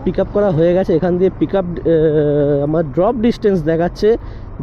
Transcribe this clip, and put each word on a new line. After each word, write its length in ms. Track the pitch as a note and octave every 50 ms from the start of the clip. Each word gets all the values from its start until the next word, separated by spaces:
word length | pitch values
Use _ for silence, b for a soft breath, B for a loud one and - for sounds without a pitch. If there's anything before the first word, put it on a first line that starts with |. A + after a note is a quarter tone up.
| A3
পিক 160 | G3 E3+ -
আপ 60 | - -
করা 180 | - - G#3 G3+
হয়ে 240 | D#3 D#3 E3 F3 F3
গেছে। 220 | F#3 F#3+ - F3
এখান 220 | D3 F3+ F3 F3+ F3
দিয়ে 120 | F#3+ F3+ - -
পিক 160 | D#3 D#3 -
আপ, 100 | G3 F3+
আহ, 1000 | F3 E3 - - D#3+ E3 D#3 D#3 D#3 D3 D#3 D3 D3 C#3+ D3 C#3+ C#3+ D3 C#3
আমার 300 | C#3+ D3+ D#3 E3+ E3 C#3
ড্রপ 220 | B2 D#3+ F#3 A3+ C#4
ডিস্টেন্স 480 | A3+ A3 A#3+ - - - G#3 G3 F3
দেখাচ্ছে 540 | C#3+ D#3+ E3 D#3+ E3+ F3 - - G#3 G#3+ A#3 B B B B B B B B -